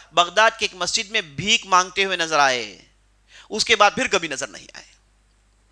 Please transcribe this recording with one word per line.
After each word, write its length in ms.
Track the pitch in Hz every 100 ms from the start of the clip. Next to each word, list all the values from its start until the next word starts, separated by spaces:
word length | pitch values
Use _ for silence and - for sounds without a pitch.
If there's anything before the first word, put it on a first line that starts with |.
| -
बगदाद 440 | 160 175 180 226 -
की 80 | 208
एक 100 | 185
मस्जिद 320 | 180 - 196
में 240 | 220 160 139
भीख 300 | 196 226 190
मांगते 360 | 180 185 196
हुए 140 | 196 180
नजर 220 | 165 156
आए, 260 | 139 123 107 85 _ _ _ _ _ - -
उसके 240 | 214 - 214
बाद 160 | 208
फिर 140 | 233 254
कभी 180 | 196 165
नजर 220 | 135 120
नहीं 180 | 80 65 -
आए। 100 | - _ _ _ _ _ _ _ _